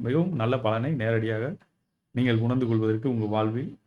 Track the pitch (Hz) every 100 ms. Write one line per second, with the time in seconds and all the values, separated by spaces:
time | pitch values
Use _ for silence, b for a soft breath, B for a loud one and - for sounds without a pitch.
0 | 117 147 185 151 113 131 110 113 131 151
1 | 110 113 110 110 127 208 _ _ _ _
2 | _ 123 127 113 117 127 120 113 110 110
3 | 131 120 107 107 110 113 175 -